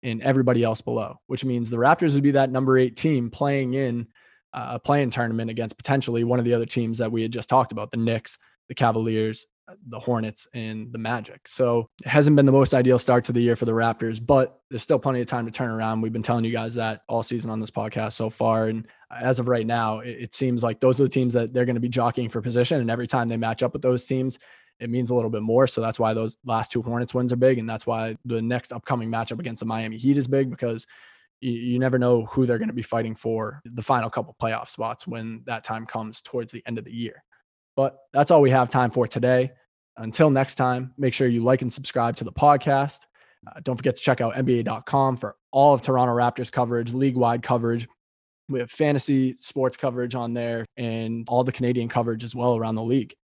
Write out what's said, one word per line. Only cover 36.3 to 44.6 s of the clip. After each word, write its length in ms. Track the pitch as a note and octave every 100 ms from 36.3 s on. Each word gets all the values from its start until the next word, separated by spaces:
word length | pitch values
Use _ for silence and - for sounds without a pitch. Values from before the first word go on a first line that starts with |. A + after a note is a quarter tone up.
| B2 A#2+
the 100 | D#3 -
end 100 | A#2
of 80 |
the 80 | A#2+
year. 300 | A#2 A2+ - _ _ _ _ _ -
But 220 | C3+ - _
that's 200 | C#3 C#3+
all 80 | E3
we 100 | C#3
have 180 | C3 B2
time 220 | C3+ B2
for 160 | B2+ A#2
today. 460 | - B2 B2+ C3 - _ _ _ -
Until 320 | A2+ A2 D#3
next 280 | C3+ C3+ -
time, 360 | B2+ B2 B2+ -
make 160 | C#3
sure 140 | - C3
you 160 | A#2+
like 180 | A#2 C3
and 100 | B2+
subscribe 440 | - C3+ - A#2 A#2
to 80 |
the 80 | A2+
podcast. 720 | - D3 C#3+ - C#3 C#3+ - _ _ _ _ -
Uh, 140 | -
don't 140 | D3 B2
forget 180 | C#3
to 80 | B2
check 180 | - B2+
out 160 | A#2+ B2+
N 80 |
B 140 | C3
A 40 | B2